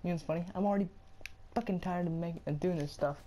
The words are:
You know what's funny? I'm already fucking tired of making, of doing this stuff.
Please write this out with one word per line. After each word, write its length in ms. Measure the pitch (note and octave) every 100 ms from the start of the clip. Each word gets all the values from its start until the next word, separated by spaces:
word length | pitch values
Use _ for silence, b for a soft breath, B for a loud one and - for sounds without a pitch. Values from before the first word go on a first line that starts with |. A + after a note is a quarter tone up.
You 60 | F3
know 60 |
what's 100 | E3+
funny? 200 | - D#3+ F3
I'm 120 | F#3 G3+
already 220 | G3+ F#3 - - - - - -
fucking 260 | - A3+ F3+
tired 260 | F#3 F3 F3
of 60 |
making, 280 | E3 E3+ E3 -
of 120 | D3
doing 180 | F#3 E3+
this 140 | C#3+
stuff. 260 | - C#3+ D3